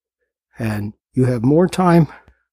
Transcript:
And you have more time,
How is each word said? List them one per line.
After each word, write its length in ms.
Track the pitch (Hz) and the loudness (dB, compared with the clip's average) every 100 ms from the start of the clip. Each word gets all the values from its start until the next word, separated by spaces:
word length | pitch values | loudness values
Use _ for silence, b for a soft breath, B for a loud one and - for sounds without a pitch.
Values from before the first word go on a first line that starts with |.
| _ _ _ _ _ - | _ _ _ _ _ -10
And 360 | 113 107 104 - _ | -8 -8 -10 -14 _
you 120 | 127 123 | -4 -2
have 180 | 123 | 0
more 240 | 123 151 185 | 0 2 0
time, 400 | - 180 170 156 B B B B | 0 2 4 2 B B B B